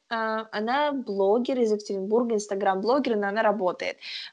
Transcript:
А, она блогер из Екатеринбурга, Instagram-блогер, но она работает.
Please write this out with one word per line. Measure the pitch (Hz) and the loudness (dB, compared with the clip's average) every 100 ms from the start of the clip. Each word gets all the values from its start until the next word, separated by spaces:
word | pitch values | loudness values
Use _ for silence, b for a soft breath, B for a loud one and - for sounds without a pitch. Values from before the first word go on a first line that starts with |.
| - | -8
А, | 233 220 220 220 | -4 -2 -4 -6
она | 208 214 262 294 | -4 -2 0 0
блогер | 277 240 196 196 220 240 262 | -2 -4 0 4 4 2 2
из | 226 | 2
Екатеринбурга, | 214 208 196 190 220 240 220 | 0 -2 -6 0 0 2 0
Instagram-блогер, | 208 196 196 190 196 277 254 214 | -2 -2 0 0 2 2 2 0
но | 202 | 0
она | 202 | 2
работает. | 220 208 180 165 90 - B B B | 2 2 0 -2 -4 -8 B B B